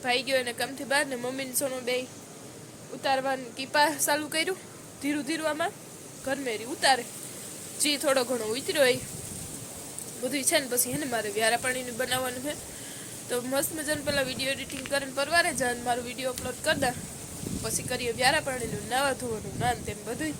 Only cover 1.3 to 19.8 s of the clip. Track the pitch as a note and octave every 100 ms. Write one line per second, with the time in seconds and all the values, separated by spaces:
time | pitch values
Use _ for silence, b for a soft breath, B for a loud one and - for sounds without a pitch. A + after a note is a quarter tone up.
1.3 | C4 C4 B3 C#4 C4 B3 B3+ - - -
2.3 | - - - - - - C4 C#4+ C4+ C4
3.3 | C4 B3 A3+ C4 D4+ D4 C#4+ - D4 D4+
4.3 | D#4 E4 F#4 - - - - C#4 - B3
5.3 | D#4+ D#4 D4+ E4+ - - - - - -
6.3 | C#4 C4 G#3+ A3+ F4+ E4 B3+ A#3+ - -
7.3 | - - - - - D4 C#4+ D4+ C4+ A#3+
8.3 | B3 G#3+ A#3+ - D#4 B3+ B3+ - - -
9.3 | - - - - - - - - - B3
10.3 | C#4+ C4 E4 C4 A#3+ B3 C4+ D4 A#3 G#3+
11.3 | G#3 A3 A#3 B3+ B3+ B3+ A3+ B3+ B3+ B3+
12.3 | B3 C#4 D4 - B B B B B -
13.3 | B3 B3 C4+ - D#4 D4 D4+ C#4 C#4+ C4
14.3 | C4 C4+ C4+ C4+ C#4 C4 C#4 C4+ C4 C#4+
15.3 | E4+ E4+ B3+ B3+ A#3+ A#3+ B3 A#3+ A#3 C4
16.3 | B3 B3+ B3 D4 D#4 C4 B3 - - -
17.3 | - - - A3 A3+ - B3 B3 A3+ B3+
18.3 | D#4 D4 B3+ A3+ G#3 G#3 B3 C#4 C4 B3+
19.3 | A3 - - A#3 A#3